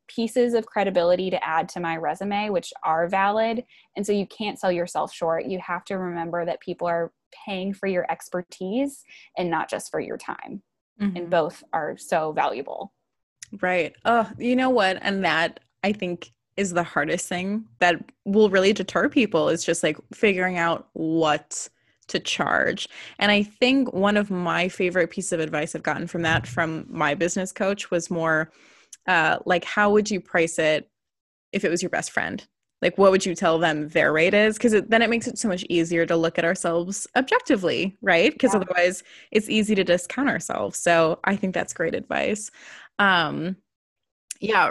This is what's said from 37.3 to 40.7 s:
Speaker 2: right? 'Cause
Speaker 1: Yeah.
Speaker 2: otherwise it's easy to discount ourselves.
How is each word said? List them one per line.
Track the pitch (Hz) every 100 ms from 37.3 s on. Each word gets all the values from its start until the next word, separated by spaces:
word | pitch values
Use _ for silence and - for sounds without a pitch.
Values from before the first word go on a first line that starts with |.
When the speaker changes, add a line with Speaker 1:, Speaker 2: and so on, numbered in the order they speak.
| 480 494 233 175 123 190 -
Speaker 2:
right? | 196 170 220 -
'Cause | 254
Speaker 1:
Yeah. | 202
Speaker 2:
otherwise | 185 180 180 185 - - -
it's | 220 214
easy | 220 208
to | 202
discount | 185 175 - - 277
ourselves. | 175 - - 104